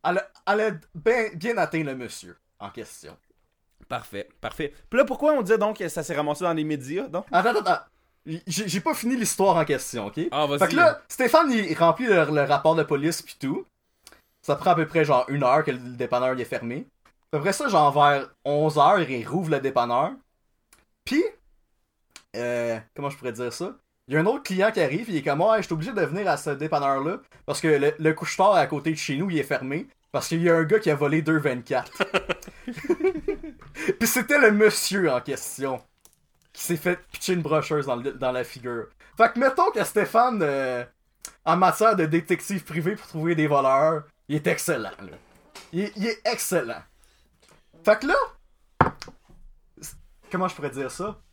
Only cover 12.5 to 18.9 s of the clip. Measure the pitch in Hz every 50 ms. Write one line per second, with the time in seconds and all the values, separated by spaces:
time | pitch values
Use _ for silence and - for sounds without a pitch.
12.5 | 147 143 - 160 165 160 147 - 147 139 143 165 165 - - - - _ - 135
13.5 | 156 381 370 _ _ _ _ _ _ _ _ - - _ _ _ _ _ _ -
14.5 | 143 143 - 185 170 160 156 - - 165 151 147 139 123 127 123 135 143 139 123
15.5 | 135 156 160 147 127 127 123 123 123 120 127 117 123 123 127 131 127 127 117 -
16.5 | 131 117 120 117 120 151 254 _ _ _ _ _ _ _ _ _ - 147 143 196
17.5 | - - 294 269 196 160 151 143 135 147 143 143 143 139 135 - _ _ _ 143
18.5 | 147 147 156 156 147 151 139 160